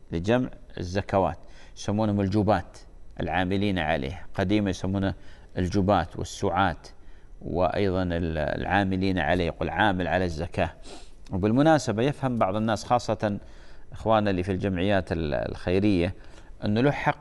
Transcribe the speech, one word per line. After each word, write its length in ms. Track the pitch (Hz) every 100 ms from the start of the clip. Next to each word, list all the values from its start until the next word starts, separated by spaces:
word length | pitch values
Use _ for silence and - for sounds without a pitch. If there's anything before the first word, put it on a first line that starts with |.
| -
لجمع 380 | 85 101 123 131 - - -
الزكوات، 600 | 90 95 - 98 85 73 - - - -
يسمونهم 440 | - 104 107 101
الجبات، 560 | 98 107 101 95 - - - - - -
العاملين 600 | 82 85 92 98 104 92
عليها. 460 | 78 80 67 87 - -
قديماً 340 | 95 107 101
يسمونه 440 | - 92 98 98 - - - - -
الجبات 640 | 90 101 95 95 76 -
والسعاة، 600 | - - 98 87 95 - - - - - - -
وأيضًا 640 | - 82 90 - 98 92
ال-، 580 | 90 85 82 80 71 -
العاملين 580 | - 95 95 95 95 92
عليه، 260 | 76 90 82
يقول 240 | - 82
عامل 380 | 80 104 92 80
على 180 | 90 90
الزكاة. 440 | 78 85 - 82 - - - - - -
وبالمناسبة 720 | 95 104 127 156 151 120 104
يفهم 340 | 139 - 131 117
بعض 180 | 95 107
الناس، 280 | 110 104 -
خاصة 520 | 123 - 107 107 101 - - - - -
إخواننا 380 | - 107 110 104
اللي 140 | 92
في 80 | 95
الجمعيات 600 | 92 101 90 98 95 -
ال-، 220 | 82 76
الخيرية، 840 | 60 - - 87 95 107 90 90 - - - - - 104
أنه 160 | 107
له 100 | 143
حق 260 | 139 151 -